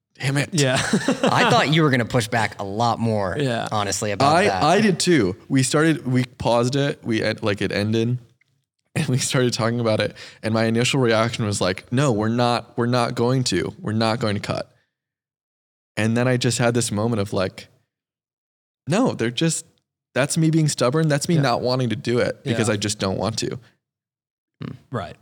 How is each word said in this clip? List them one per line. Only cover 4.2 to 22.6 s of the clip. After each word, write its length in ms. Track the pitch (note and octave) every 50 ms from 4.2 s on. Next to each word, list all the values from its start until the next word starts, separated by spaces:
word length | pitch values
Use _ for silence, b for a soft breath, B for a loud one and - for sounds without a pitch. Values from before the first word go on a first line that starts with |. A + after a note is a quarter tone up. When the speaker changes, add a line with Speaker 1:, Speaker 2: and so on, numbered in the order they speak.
| C3+ C#3+ D#3
Speaker 1:
I, 100 | F3 G3+
Speaker 3:
that. 160 | G3 F#2+ F2+ C#3+
Speaker 1:
I 160 | D3+ F3+ B3
did 180 | A3 G#3 E3+ -
too. 380 | - F3+ E3+ C#3+ G2+ F2+ G2 - - -
We 140 | C3 C3+ C3
started, 420 | - - D3+ D#3 D#3+ D#3 - - B2
we 160 | B2+ B2+ B2
paused 500 | - - - - A#2+ A#2 A#2+ A#2+ B2+ C3+
it, 240 | C#3 C#3 C#3+ - - -
we 180 | A#2+ A2+ G#2+ -
ed-, 180 | A2 A2 - A2
like, 180 | A2 G#2 G2+ G#2
it 80 | F#2
ended, 480 | D#2 F#2+ G#2 G#2+ A2 A2+ A2+ A#2+ B2 B2 - _ _ _ _ _ _ _ _ _ _ _ _ _ -
and 100 | - D#3
we 120 | - B2+ B2+
started 340 | - - - C3+ B2+ B2 A#2
talking 260 | - A2 A#2 A#2+ A#2+
about 220 | A#2 A2 G#2+ G#2+
it. 160 | G#2+ - - B B B B B B
And 100 | A2 A2
my 120 | A2+ A2+
initial 340 | A2+ A2+ A#2 B2 - - C#3
reaction 460 | B2+ A2+ A2+ A2 A2+ A2+ - - A#2
was 140 | G#2 G2+ -
like, 300 | G#2+ F2+ F#2 - - - B2
"No, 180 | C3 D3 C#3+
we're 180 | A2+ G2+ G#2+ A2
not, 460 | A#2 B2 B2 A#2+ A#2+ A2+ - - -
we're 100 | - A#2+
not 280 | A#2+ B2 B2 A#2+ B2+ B2
going 300 | A#2+ A#2 B2 C3 C3+ B2
to, 280 | - F2+ F2 - - - -
we're 120 | - G#2+ G#2+
not 260 | A2+ A2+ A2+ A2 A2+
going 160 | A2 G#2+ G2
to 60 | G2
cut." 280 | - - - - - _ _ _ _ _ _ _ _ _ _ _ _ _ _ _ _ _ _ _ _ _ _ _ _ _ -
And 200 | G#2+ G#2+ A2 A2+
then 100 | A#2+ B2
I 100 | B2+ B2+
just 220 | B2 - B2 A#2 -
had 160 | B2 A#2 A#2
this 160 | A#2+ A2+ -
moment 300 | G#2+ G2+ G#2+ A#2+ A#2+ G#2+
of 120 | G2 G2+ A#2+
like, 360 | G2+ F#2 F#2+ - - - - _ _ _ _ _ _ _ _ _ _ _ _ _ _ _ _ _ _ _ _ _ _ - C3
"No, 240 | D#3+ A3 C4 E3 G#2+
they're 180 | A2+ A#2 A#2
just, 360 | B2+ - D#3+ E3 - - - _ _ _ _ _ _ _ _ _ -
that's 220 | B2 C3+ - - E3
me 120 | D#3+ D#3+
being 180 | D#3 D#3+ D#3 D3
stubborn. 400 | - - B2 B2 C#3+ D#3+ D#3+ D3+
That's 200 | C#3+ - - -
me 60 | E3+
Speaker 2:
Yeah. 60 | D#3 C#3
Speaker 1:
not 180 | C3 - C#2+ G2
wanting 260 | B2 B2+ C3 C3 A2+
to 60 | A2
do 220 | - - A#2 A#2+ A#2+
it 240 | G2 - - - -
because 240 | C#3 A#2 A#2